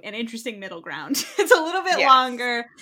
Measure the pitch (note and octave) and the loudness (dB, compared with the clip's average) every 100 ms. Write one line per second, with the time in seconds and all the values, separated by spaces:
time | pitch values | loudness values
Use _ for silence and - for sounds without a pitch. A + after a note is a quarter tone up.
0 | F3+ G#3+ A#3 A3+ A#3+ G#3 F#3+ E3+ E3 D3 | -12 -10 -10 -10 -12 -12 -12 -14 -12 -12
1 | D3 C#4+ - - E4+ G#4 D#4+ F#4 F#4 E4 | -6 -6 -4 -2 4 4 4 -2 0 2
2 | F#3 C4 B3+ A#3+ B3 A#3+ A#3+ - | 6 6 4 -2 -4 -4 -6 -16